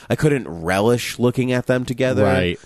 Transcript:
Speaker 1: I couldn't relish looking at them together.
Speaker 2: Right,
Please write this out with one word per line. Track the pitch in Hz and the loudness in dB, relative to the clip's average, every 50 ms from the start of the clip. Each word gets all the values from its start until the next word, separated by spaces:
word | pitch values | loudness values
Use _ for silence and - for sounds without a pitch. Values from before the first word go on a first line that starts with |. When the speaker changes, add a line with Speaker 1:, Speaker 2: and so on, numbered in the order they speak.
| - - | -8 -4
Speaker 1:
I | - | -2
couldn't | - 160 156 143 131 101 69 | 0 2 2 0 0 -2 -6
relish | 80 85 80 85 92 98 104 117 120 120 - - - - | -10 -6 -2 0 0 2 2 2 2 0 0 -4 -4 0
looking | 117 123 120 - 123 127 | 0 0 0 0 0 0
at | 127 123 - | -2 -2 0
them | - 127 127 127 | 0 -2 -2 -2
together. | 120 127 123 131 127 131 127 - | -4 -4 -2 -2 0 2 2 2
Speaker 2:
Right, | 98 92 92 90 87 85 - - | 2 2 2 0 0 -2 -4 -4